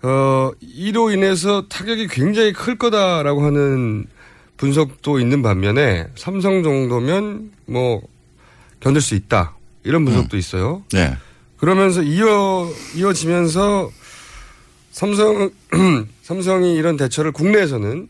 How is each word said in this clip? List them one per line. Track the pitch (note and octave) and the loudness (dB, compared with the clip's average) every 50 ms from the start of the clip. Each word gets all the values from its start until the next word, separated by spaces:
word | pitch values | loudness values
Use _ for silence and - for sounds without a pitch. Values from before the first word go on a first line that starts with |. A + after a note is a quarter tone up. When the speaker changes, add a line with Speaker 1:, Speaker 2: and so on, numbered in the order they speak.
| - | -2
Speaker 1:
어, | B2+ C3 C3+ C3+ C3+ C3+ C3 C3 C3 - - | 0 0 2 2 2 2 2 0 -2 -4 -10
이로 | - - - - F3 G#3 G#3 A#3 A3+ A3 | -18 -20 -14 -8 -6 -2 0 2 2 2
인해서 | G#3 F#3+ G3 G3 F#3+ F3 D#3 G3+ G3+ G3+ F#3+ - | 2 2 2 2 0 0 0 0 0 0 -2 -6
타격이 | - - F#3 G#3+ A3+ A3 A3 E3+ | -10 -10 -6 -6 -4 -4 -4 -6
굉장히 | - B2+ C3 F3 G#3 G#3+ A3+ G#3+ F#3 | -2 -2 0 0 2 2 2 2 0
클 | - - - B3 - | -2 -4 -6 -4 0
거다라고 | - A#3 G#3+ G#3 G3 F#3 F3 E3 D3 C#3+ C#3+ C#3+ D3 | 0 0 2 2 2 2 2 0 0 0 0 2 2
하는 | D3 C#3+ D3 C#3+ C#3 C3+ C3 B2+ A#2 G#2+ G#2 G#2+ - _ _ - - - - _ _ _ _ | 2 2 2 2 2 0 0 -2 -2 -4 -4 -6 -10 _ _ -20 -20 -20 -20 _ _ _ _
분석도 | - C#3 C#3 D3+ D#3 C3+ - _ - D3 D3 C3+ | -2 0 2 2 0 0 -2 _ -4 -2 0 2
있는 | B2 A#2+ C3+ C#3+ | 2 2 2 2
반면에 | B2+ A2+ G2 F#2 F#2 G2+ G#2+ C3+ D3 B2+ G2 E2+ E2 - - | 2 0 0 0 0 0 2 2 2 2 0 0 -4 -8 -14
삼성 | - - - - G3 F3+ G3 G3 F#3+ F3 | -12 -10 -6 -6 -2 0 0 0 2 2
정도면 | D#3 C#3 C3+ C3 B2 B2 A#2+ A#2+ C3+ E3+ G3 G#3 G#3 - - A2 G#2+ - _ - | 0 0 0 0 0 -2 -2 0 0 -2 -2 -2 -4 -8 -12 -14 -16 -20 _ -14
뭐 | - G#2+ B2 B2+ B2 A#2 G2+ - - _ _ _ _ _ _ _ - - - - - - - | -6 -4 -2 -2 0 -2 -4 -6 -12 _ _ _ _ _ _ _ -20 -20 -20 -20 -20 -20 -4
견딜 | - C3+ C#3 D3+ | 0 2 2 2
수 | C#3 - A2 | 2 0 -2
있다, | G2+ - - - G2+ F2 D#2+ - - - - - - _ | -4 -2 0 0 0 0 0 -6 -16 -20 -20 -20 -12 _
이런 | A#2+ C#3 E3 D#3 | -2 0 2 2
분석도 | C3+ A2+ G2 - - - G2+ | 2 2 2 0 0 -2 -4
Speaker 2:
음. | |
Speaker 1:
있어요. | F2 - - F#2 F#2 A#2 D#3+ G3 G3+ - - | -6 -4 -4 -4 -2 -2 -4 -6 -8 -4 -2
Speaker 2:
네. | G2 F2 C#2+ C2 - - - - _ - _ _ - | 0 0 0 -2 -6 -10 -18 -20 _ -20 _ _ -2
Speaker 1:
그러면서 | - D#3+ F#3+ F#3+ G3 F#3+ F3+ F3 E3 | 0 2 4 4 4 2 2 2 0
이어-, | C#3+ D3+ F3+ A3 A3 G#3+ G3+ G3+ G3 F#3+ F#3 F3 E3+ D3+ - - - - | 0 0 2 2 4 4 4 2 0 0 -2 -2 -6 -8 -12 -14 -12 -6
이어지면서 | D#3+ F#3 G3+ F#3+ D3 D3+ D#3+ F3 F3 E3+ E3 D#3 F3+ G3 G3+ G#3 G3 F3+ A#2 - - - - - - - - - - - - - - - _ _ _ _ _ | -2 0 0 0 0 0 0 0 2 0 0 0 2 2 2 2 0 -2 -4 -8 -16 -20 -20 -20 -20 -20 -20 -20 -20 -20 -20 -20 -20 -20 _ _ _ _ _
삼성, | - - - G3 G#3 G3+ G#3+ G#3+ G#3+ G3+ G3+ G3 - _ _ _ | -8 -4 -4 -2 2 2 2 2 4 2 0 -2 -4 _ _ _
<clears throat> | - E3 F#3 F#3 D#3+ B2 G#2+ G#2+ - _ _ | 2 4 4 4 4 2 0 -6 -12 _ _
삼성이 | - - F#3+ F#3 F#3 F#3+ F#3 F3+ F3+ E3+ | -8 -8 -4 -2 0 2 2 2 2 2
이런 | D#3+ D#3 E3+ E3 | 2 0 0 0
대처를 | C#3+ C#3 C3 - - E3 D#3+ | 0 -2 -2 -2 -2 -2 -2
국내에서는 | C#3 C#3+ D3+ F#3+ G#3+ G#3+ G3 D#3 C#3 A#2 G#2 G2+ A#2+ D#3+ G3+ - | -2 0 0 2 4 4 2 2 -2 -2 -4 -4 -4 -6 -10 -14